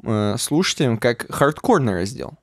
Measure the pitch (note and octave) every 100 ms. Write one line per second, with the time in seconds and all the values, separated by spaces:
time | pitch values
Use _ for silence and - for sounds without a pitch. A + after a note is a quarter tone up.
0 | A#2+ G#2+ G#2 G#2+ - D3 F#3 - C#3 A2
1 | B2 A#2 - - C#3+ D3+ - G3+ B2 F2+
2 | G2 C3 B1 D3+